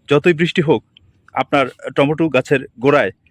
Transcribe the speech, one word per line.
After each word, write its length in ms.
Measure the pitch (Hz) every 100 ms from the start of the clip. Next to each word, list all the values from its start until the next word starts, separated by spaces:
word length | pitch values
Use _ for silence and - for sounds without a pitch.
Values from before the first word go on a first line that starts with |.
| -
যতই 240 | 143 180
বৃষ্টি 280 | 156 170 -
হোক, 220 | 156 117 - _ _ _ _
আপনার 340 | - 131 143 127 - - 131
টমেটো 340 | 143 156 165
গাছের 300 | 131 - 135 - -
গোড়ায় 320 | 131 139 101 - _